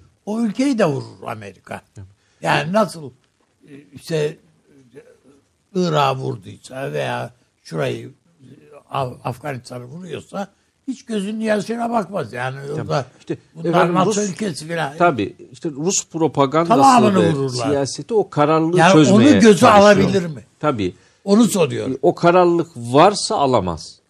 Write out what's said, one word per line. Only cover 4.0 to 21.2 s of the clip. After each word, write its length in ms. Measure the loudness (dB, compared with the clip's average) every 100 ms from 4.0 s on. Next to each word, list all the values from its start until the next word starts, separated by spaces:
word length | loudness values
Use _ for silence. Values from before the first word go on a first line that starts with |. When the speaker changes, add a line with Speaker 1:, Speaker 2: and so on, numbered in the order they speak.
| -6 -4 -4 -6 _ _ _ _ _ -20
Speaker 1:
e, 40 | -20 _ _ _ _ _ _ -4
Irak'ı 440 | -2 0 0 -2
vurduysa 760 | -8 -10 -14 -20 -18 -14 -10
veya 400 | -8 -6 -8 -10 _ _ _
şurayı, 440 | -12 -8 -6 -8 -14 -20 _ _
e, 60 | -20 -20 _ -20 -10
Af-, 280 | -8 -8 -8
Afganistan'ı 600 | -12 -10 -10 -12 -12 -16 -16
vuruyorsa 600 | -18 -14 -14 -12 -12 -12 _ _ _ -14
hiç 180 | -14 -8
gözünün 340 | -8 -6 -6
yaşına 500 | -4 -4 -4 -6 -4
bakmaz. 440 | -4 -6 -8 -8
Yani 240 | -8 -8 -10 -10
Speaker 2:
Tabii. 140 | -10
Speaker 1:
orada 240 | -4 -6 -6 _
Speaker 2:
İşte 180 | -12 -12 _ -8
Speaker 1:
bunlar 140 | -2
Speaker 2:
efendim, 260 | 2 2 2
Speaker 1:
nato 140 | 0
Speaker 2:
Rus-, 180 | 0 -4
Speaker 1:
ülkesi 380 | -6 -8 -8 -8
falan. 300 | -6 -6 0
Speaker 2:
tabii. 380 | 2 2 -4 -8 -20
İşte 180 | -12 -10
Rus 380 | -6 -4 -4 -6
propagandası 720 | -2 0 2 0 0 2 4
Speaker 1:
Tamamını 420 | 4 4 4 2
Speaker 2:
ve 100 | 2
Speaker 1:
vururlar. 340 | 0 -4 -4 -2
Speaker 2:
siyaseti 440 | -2 -4 -8 -4
o 160 | -4 -2
kararlılığı 480 | 0 2 2 0 2
Speaker 1:
Yani 140 | 6
Speaker 2:
çözmeye 220 | 6 6 6 6
Speaker 1:
onu 60 | 6
göze 200 | 6 6
Speaker 2:
çalışıyor. 120 | 6
Speaker 1:
alabilir 520 | 8 6 6 2 -2 -4
mi? 180 | -10 -18 _
Speaker 2:
Tabii. 360 | -4 -2 -4 -8 _ _